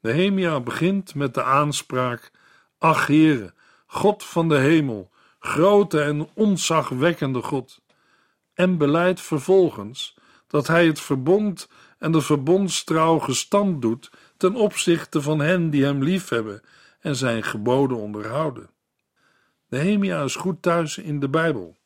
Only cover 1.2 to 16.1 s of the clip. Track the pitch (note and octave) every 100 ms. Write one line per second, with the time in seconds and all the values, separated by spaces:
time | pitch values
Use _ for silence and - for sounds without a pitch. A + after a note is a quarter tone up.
1.2 | C#3 C3 B2 C3+ D3 C#3+ - B2+ B2+ A#2+
2.2 | - _ _ _ _ _ - D#3 - D3+
3.2 | D#3 C3+ F#2+ _ _ _ _ - G3 G#3
4.2 | - E3+ E3 D3 C3+ D#3+ C#3+ G#2+ F#2 _
5.2 | _ _ - C#3+ F3+ G#3 G3+ D#3 D3 D3
6.2 | D#3 - G#3+ F3+ - D#3+ C3 B2+ E3 E3
7.2 | C#3 B2+ - C3+ B2+ - _ _ _ _
8.2 | _ _ _ - F#3 F3+ C#3+ D#3+ F3+ F3+
9.2 | - D#3 - F#3+ E3+ A2+ G2+ - - _
10.2 | _ _ _ D3 C3+ E3 E3 D3+ - C3+
11.2 | C3 G3 G#3+ F3 - _ _ _ D#3+ D#3+
12.2 | - D3 C3+ F#3 F#3+ - - D#3+ D#3+ E3
13.2 | - B2+ - G3+ G3+ D#3 A#2 A#2 - _
14.2 | _ _ F#3 A#3 G#3 - - E3+ - D#3+
15.2 | C#3+ D#3 D3 F#3 E3 D3 C#3 C#3 C3+